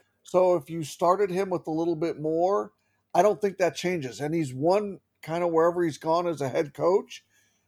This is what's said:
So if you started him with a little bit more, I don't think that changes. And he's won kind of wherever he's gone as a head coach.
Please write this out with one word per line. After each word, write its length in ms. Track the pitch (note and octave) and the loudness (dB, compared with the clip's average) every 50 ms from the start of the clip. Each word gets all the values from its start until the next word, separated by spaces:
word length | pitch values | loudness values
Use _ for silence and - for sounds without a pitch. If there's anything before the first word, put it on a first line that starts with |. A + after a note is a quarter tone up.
| _ _ _ _ | _ _ _ _
So 320 | _ - - F3+ F#3 F3+ F3+ | _ 0 2 4 4 4 4
if 160 | E3+ C#3 - | 2 -2 -6
you 120 | E3 E3+ | -8 -8
started 460 | D3+ C3+ - - F3+ E3+ F#3 F#3+ G#3 F#3 | -8 -8 -6 0 2 2 4 4 2 0
him 220 | F3 F#3 G3 F#3+ | 0 -2 -2 -2
with 160 | F3+ D#3+ - | -4 -6 -4
a 40 | E3+ | -4
little 260 | D#3 D#3+ E3+ E3+ E3+ | -4 -2 -2 -2 -2
bit 220 | D3+ E3 E3 - C3+ | -2 -2 -4 -4 -4
more, 540 | D3+ D#3 D#3+ E3 F3 F#3 G3+ G#3 G#3 G3+ _ _ _ _ _ _ _ _ | -4 -2 0 2 2 2 2 0 -2 -6 _ _ _ _ _ _ _ _
I 80 | - E3+ | 2 4
don't 180 | F#3+ G#3+ G3 - | 4 4 2 2
think 200 | - G3+ F3+ - | -2 -4 0 2
that 180 | F#3 E3 - | 0 0 0
changes. 420 | - - F3+ F#3 E3+ C3+ B2 A2 G2+ | -2 -4 -2 -2 -2 -4 -6 -8 -6
And 120 | C#3+ D3+ D#3+ | -6 -2 -2
he's 200 | E3+ D#3 C3 B2+ | -2 -2 -4 -4
won 460 | C3 C#3+ E3+ F#3 G#3 G#3+ G3+ F#3+ - _ _ _ _ | -2 2 2 2 2 0 -4 -10 -12 _ _ _ _
kind 240 | - D3+ D#3+ F3 F3 | -10 -6 -4 -2 -2
of 80 | F3 | 2
wherever 320 | E3 D#3+ E3 F3 E3+ F3+ F3 | 4 4 4 4 4 2 0
he's 140 | E3 C#3 - | -2 -2 -4
gone 280 | - D#3+ D#3+ F3 F3 | -2 0 0 0 0
as 140 | F3 E3 C#3 | -2 -2 -4
a 80 | C#3+ C3 | -4 -2
head 240 | A#2 D#3 D#3+ C#3+ | -2 -2 -2 -4
coach. 500 | - - D3+ E3+ F#3 A3+ B3 - - - _ _ _ _ _ _ _ _ _ | -4 -2 0 2 2 2 0 -4 -16 -20 _ _ _ _ _ _ _ _ _